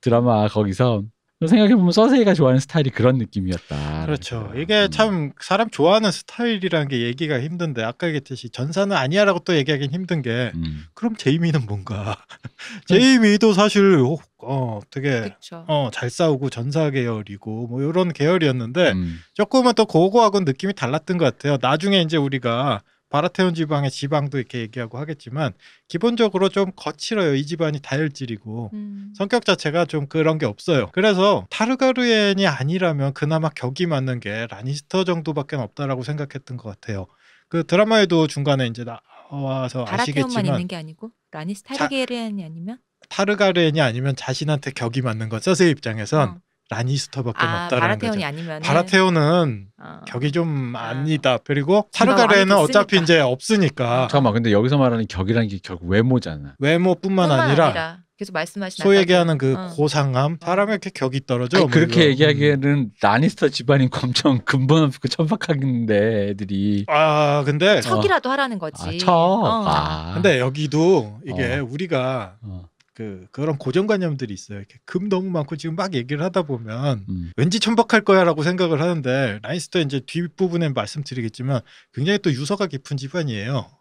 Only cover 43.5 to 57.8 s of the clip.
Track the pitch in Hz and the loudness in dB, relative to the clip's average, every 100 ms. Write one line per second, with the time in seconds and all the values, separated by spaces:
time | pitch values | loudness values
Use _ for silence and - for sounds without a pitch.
43.5 | 175 165 151 139 113 135 131 - 131 151 | 4 4 4 2 2 -2 -4 -4 -4 -2
44.5 | 147 143 135 117 123 123 110 110 113 - | -2 -4 -4 -4 -2 -4 -4 -6 -4 0
45.5 | 180 180 139 - 110 104 156 131 87 _ | 4 4 2 -4 -6 -2 0 0 -2 _
46.5 | _ _ 107 123 139 - - 120 110 165 | _ _ -4 -2 -2 -4 -6 -6 -2 -2
47.5 | 170 175 131 170 214 226 208 147 147 165 | -2 -2 0 0 0 -2 -4 -4 -8 -10
48.5 | 156 156 147 180 190 185 170 147 175 160 | -8 0 0 4 4 4 4 4 2 2
49.5 | 107 98 _ - - - 123 143 151 170 | -2 -10 _ -20 -18 -12 -6 -4 -2 -2
50.5 | 147 127 120 113 127 147 156 139 123 _ | -2 -4 -8 -8 -6 -2 0 0 -2 _
51.5 | 143 143 196 208 - 233 226 233 202 190 | -4 2 2 0 0 2 4 6 6 6
52.5 | 202 151 247 202 190 165 165 135 131 - | 4 6 4 4 2 4 4 4 -2 0
53.5 | 220 175 - 120 120 127 143 131 107 117 | 2 2 0 -2 0 2 2 2 2 4
54.5 | 101 120 143 131 117 110 90 95 113 113 | 4 4 4 2 2 -4 -4 0 0 0
55.5 | 95 - 90 85 98 120 127 - 78 69 | -4 -10 -12 0 2 4 2 0 -10 -14
56.5 | - 139 170 185 175 196 190 175 135 127 | -4 0 2 2 0 0 0 2 2 2
57.5 | 143 160 - | 4 4 2